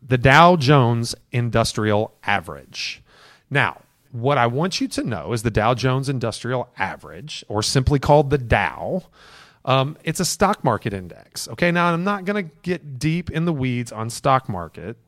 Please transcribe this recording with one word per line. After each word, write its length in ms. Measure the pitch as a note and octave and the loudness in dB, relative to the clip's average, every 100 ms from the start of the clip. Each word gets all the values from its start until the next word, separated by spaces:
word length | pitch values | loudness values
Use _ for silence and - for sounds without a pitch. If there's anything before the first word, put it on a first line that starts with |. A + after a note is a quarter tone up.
| - | -2
the 120 | B2+ | 2
Dow 400 | C3 C#3+ F3 F3+ | 6 8 8 6
Jones 580 | B2+ D3 A#2 A#2 A#2 - _ | 6 6 6 2 -2 -8 _
Industrial 840 | B2 A#2+ A2+ A2+ - G#2+ G#2 A2 _ - | -4 0 0 0 0 0 2 -2 _ -2
Average. 760 | G2+ E2 C#2+ C2 - - - _ - - - - | -2 -2 -16 -16 -12 -12 -12 _ -20 -20 -20 -4
Now, 320 | C3+ G#2+ - _ _ _ | 0 0 -2 _ _ _
what 260 | A#2+ B2 C#3+ | -4 0 2
I 100 | A#2+ | 2
want 340 | B2+ F3+ - | 0 -4 -4
you 80 | C4+ | -6
to 140 | - | -6
know 280 | A#3+ G2 D2+ | -6 -6 -6
is 120 | A#2 | -4
the 80 | A#2 | -2
Dow 220 | G#2+ G#2+ | 0 0
Jones 360 | B2 B2+ C3 C3+ | 0 0 -2 -2
Industrial 600 | C3 A2+ - A#2 B2+ - - | -4 -4 -6 -6 -6 -6 -6
Average, 680 | F#2+ D#2 D2+ D#2+ D3 - - | -6 -6 -16 -16 -14 -16 -6
or 160 | G#2 | -4
simply 360 | - C#3 B2 C#3+ | 0 2 2 2
called 300 | - D3 C#3+ | 4 4 4
the 80 | C#3+ | 0
Dow, 680 | A#2 A2+ F2 C#2+ E2 F3+ - _ - - - _ | 0 0 0 -4 -6 -6 -8 _ -20 -20 -20 _
um, 340 | - C3 C3+ D#3 | -2 0 0 -6
it's 160 | - D#3 | -8 -4
a 60 | F3 | -4
stock 400 | - G3 G#3+ C#3+ | 0 0 2 0
market 280 | G#2 A#2 | 0 -2
index. 540 | G2 F2 - - - - | -8 -10 -18 -18 -14 -12
Okay, 240 | A#2 F3 | -2 0
now 220 | F3 F3 | 2 2
I'm 100 | E3 | 0
not 220 | F#3 G3+ F3+ | -2 -4 -4
gonna 180 | G#3 | -4
get 560 | E3 - F3 F3 D3 B2+ | -6 -10 -6 -6 -8 -4
deep 320 | D#3 E3+ E3+ | -2 -2 -4
in 140 | D#3+ F3 | -4 -2
the 80 | |
weeds 400 | D3 B2+ B2 A#2 | -2 -2 -2 -4
on 160 | A2 A2 | -8 -8
stock 400 | - C#3+ C3 - | -2 2 2 0
market 480 | F#2 E2 - F2 - | -8 -8 -12 -12 -14